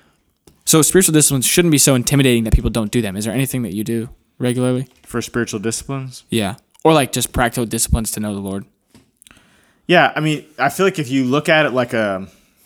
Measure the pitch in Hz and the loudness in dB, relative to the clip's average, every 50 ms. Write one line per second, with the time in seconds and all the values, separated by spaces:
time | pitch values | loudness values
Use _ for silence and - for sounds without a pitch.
0 | _ _ _ _ _ _ _ _ _ - _ _ - - 160 160 143 - - 185 | _ _ _ _ _ _ _ _ _ -20 _ _ -4 2 2 4 4 4 4 4
1 | 185 - 156 151 147 - 143 131 113 - - 180 175 170 151 135 - 147 135 123 | 4 4 4 4 2 2 0 0 -2 0 2 2 4 4 4 4 4 4 2 2
2 | 117 - 131 139 135 127 120 117 110 110 - - 113 117 107 120 107 104 - 123 | 2 2 2 4 4 4 4 2 2 4 4 4 4 2 -2 -2 -4 0 0 -2
3 | 110 101 90 104 107 113 110 127 135 - - 127 117 90 87 107 107 113 117 117 | -2 0 -4 -6 -6 -4 -2 -2 -2 -2 -2 -6 -6 -4 -4 -6 -4 -2 -4 -4
4 | 110 - - _ _ _ _ - 123 123 120 127 127 127 127 127 131 _ _ _ | -4 -8 -12 _ _ _ _ -4 -4 -2 -2 0 0 0 0 -2 -4 _ _ _
5 | _ - - 120 110 - - 120 113 - - 107 98 113 110 - - - 139 135 | _ -8 -8 -6 -6 -4 -4 -4 -4 -4 -4 -6 -4 -4 -6 -6 -8 -8 -10 -10
6 | 131 131 123 - _ - 113 113 101 95 - - _ _ _ _ - 156 160 151 | -10 -12 -14 -18 _ -4 -4 -2 -2 -2 -6 -10 _ _ _ _ 0 2 2 2
7 | 131 110 - 123 117 - - - 123 117 - 127 117 104 110 113 - - - 120 | 2 0 -4 -6 -6 -4 -2 0 0 0 0 -4 -6 -4 -4 -4 -2 -2 -2 -2
8 | 110 - - 107 107 107 101 98 98 98 95 98 101 _ _ _ _ _ _ - | -2 -6 -8 -8 -6 -6 -6 -6 -6 -8 -8 -8 -10 _ _ _ _ _ _ -20
9 | _ _ _ _ _ - - _ _ _ _ _ _ _ _ _ _ - 175 170 | _ _ _ _ _ -20 -20 _ _ _ _ _ _ _ _ _ _ 2 4 4
10 | 139 - - 151 151 156 151 143 - _ _ - 127 143 - - 190 190 185 160 | 4 4 2 0 -2 -2 -2 -4 -6 _ _ -2 -2 -2 0 2 0 0 0 -2
11 | 143 120 135 135 127 123 131 147 147 180 160 156 151 131 117 127 120 120 127 113 | -6 -2 -2 0 0 2 0 0 2 4 4 4 4 2 0 -2 -2 0 -2 -2
12 | 107 101 95 92 95 90 _ _ _ _ _ _ _ | -2 -2 -2 -4 -6 -12 _ _ _ _ _ _ _